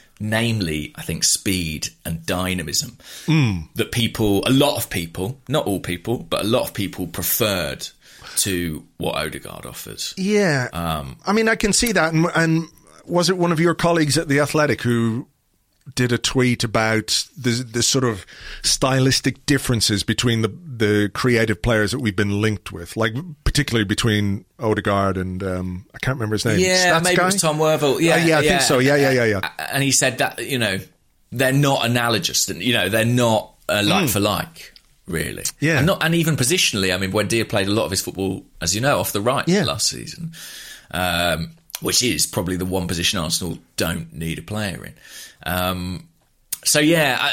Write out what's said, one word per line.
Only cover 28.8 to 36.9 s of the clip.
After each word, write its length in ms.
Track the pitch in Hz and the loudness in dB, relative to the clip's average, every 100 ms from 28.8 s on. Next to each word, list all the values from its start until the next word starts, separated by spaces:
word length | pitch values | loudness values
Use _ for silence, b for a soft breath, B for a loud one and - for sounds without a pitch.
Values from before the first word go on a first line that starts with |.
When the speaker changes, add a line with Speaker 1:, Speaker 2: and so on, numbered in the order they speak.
Speaker 2:
Yeah, 160 | 131 143 | 4 4
yeah, 140 | 135 | 4
yeah, 120 | 131 117 | 4 2
yeah. 240 | 98 - - 76 | 0 -2 -6 -4
Speaker 1:
And 100 | 139 | 0
he 80 | 139 | 2
said 260 | 127 131 120 | 2 2 0
that, 260 | 135 - | -2 -2
you 140 | 113 131 | -6 -2
know, 200 | 110 95 - _ _ _ _ | 0 -2 -6 _ _ _ _
they're 220 | 117 131 | 0 2
not 320 | 135 147 135 117 | 4 4 2 2
analogous, 640 | 120 120 110 80 64 - | 0 2 0 0 -2 -2
and, 120 | 80 | -2
you 120 | 107 | 0
know, 160 | 117 92 | 2 2
they're 160 | 110 | 2
not, 480 | 113 123 117 107 - - - | 2 4 4 2 0 -8 -2
uh, 140 | 101 | 0
like 220 | 104 180 156 | 2 2 2
Speaker 2:
Mm. 40 | |
Speaker 1:
for 80 | 104 | 2
like, 540 | 104 90 82 - - - _ _ - | 0 0 -6 -12 -20 -20 _ _ -8
really. 380 | - - 50 - - | -6 -6 -6 -8 -2
Speaker 2:
Yeah. 180 | 147 147 | 0 2
Speaker 1:
And 80 | 151 | 2
not, 160 | 185 | 2
and 140 | 160 170 | 2 2
even 200 | 160 135 | 2 2
positionally, 560 | 120 185 - 104 95 | 2 2 0 0 0